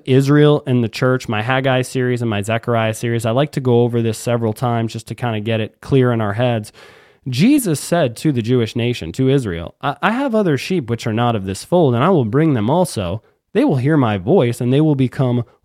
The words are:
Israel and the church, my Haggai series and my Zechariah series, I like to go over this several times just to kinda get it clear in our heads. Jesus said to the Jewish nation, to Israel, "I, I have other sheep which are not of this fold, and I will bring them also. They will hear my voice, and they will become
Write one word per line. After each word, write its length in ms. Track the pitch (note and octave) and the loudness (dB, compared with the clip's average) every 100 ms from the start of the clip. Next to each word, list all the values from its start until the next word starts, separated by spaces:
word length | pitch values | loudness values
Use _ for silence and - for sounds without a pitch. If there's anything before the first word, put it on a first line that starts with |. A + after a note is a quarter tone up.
| - | 2
Israel 560 | C3 C#3 D3 D3 D3 C3+ | 2 4 6 6 4 2
and 160 | B2 | 0
the 60 | A2+ | 0
church, 400 | - B2+ B2+ - | 0 0 0 -2
my 140 | G#2+ | -4
Haggai 400 | A2 C3 C3+ B2+ | -2 -2 0 0
series 400 | B2+ C3 B2 B2 | -2 -2 -2 -2
and 80 | A#2+ | -2
my 100 | G2+ | -2
Zechariah 540 | G2+ A2+ - A#2 A2 | -2 -4 -2 0 0
series, 320 | A2 A#2+ A#2 A2+ | -2 -2 -2 0
I 60 | |
like 200 | A#2 D3+ | 0 -2
to 80 | - | -2
go 220 | B2+ A#2+ | 2 2
over 180 | A#2+ A#2 | 2 0
this 160 | A2+ G#2+ | -2 -4
several 380 | - A#2+ A2+ | -2 -2 -2
times 400 | A2 B2 A#2 A2+ | -2 -2 -2 -4
just 120 | A#2 - | -6 -12
to 60 | |
kinda 260 | A2 B2 A2 | -8 -6 -4
get 200 | G#2 A2+ | -2 -2
it 220 | G#2+ _ | -4 _
clear 280 | - C3+ B2 | -2 2 2
in 120 | A#2 | 2
our 100 | G#2+ | -2
heads. 400 | G2+ B2+ A#2 G#2 - - - _ _ - | 0 0 -2 -6 -16 -20 -20 _ _ -6
Jesus 500 | A#2+ G#3 D4 A3+ D3 | 0 4 4 2 -4
said 380 | - E3+ C#3 A2+ | -2 0 0 -2
to 160 | D#3 | -2
the 80 | B2 | -2
Jewish 340 | A2 B2+ A2 | 0 0 0
nation, 380 | - A#2 B2 E2 | -2 -4 -4 -6
to 160 | - C3 | -2 0
Israel, 460 | C#3 A#2 F#2+ E2+ - | 2 0 -6 -8 -8
"I, 140 | C#3 C#3 | -8 -2
I 120 | F#3 | -2
have 220 | A#3 C#4 | -2 0
other 220 | A3 G3 C#3 | 0 0 0
sheep 320 | - F#3 A#2+ | -2 -4 -4
which 180 | A#2 A#2+ | -4 -2
are 60 | |
not 240 | A2 A#2+ A2+ | 0 0 -2
of 80 | |
this 200 | F#2+ F#2+ | -4 -8
fold, 300 | - F3 D3+ | -2 2 4
and 80 | A#2 | 2
I 60 | D3+ | 2
will 160 | F#3 | 2
bring 300 | A#2 B2 D#3+ | 2 2 2
them 160 | B2+ G#2 | 2 0
also. 520 | D#3+ F3+ - F2+ G2+ _ _ _ | 0 0 -2 -4 -6 _ _ _
They 120 | G3+ | -2
will 120 | C#4+ C#3+ | 0 2
hear 220 | C3 D#3 | 2 2
my 180 | A#2+ G#2 | 2 0
voice, 420 | F2+ F#3 A#2+ A#2 | 2 2 2 0
and 140 | A#2+ | 0
they 80 | C3+ | 2
will 140 | D#3 | 2
become 500 | C#3+ B2+ - B2+ A#2+ A#2 _ | 2 0 0 0 0 -4 _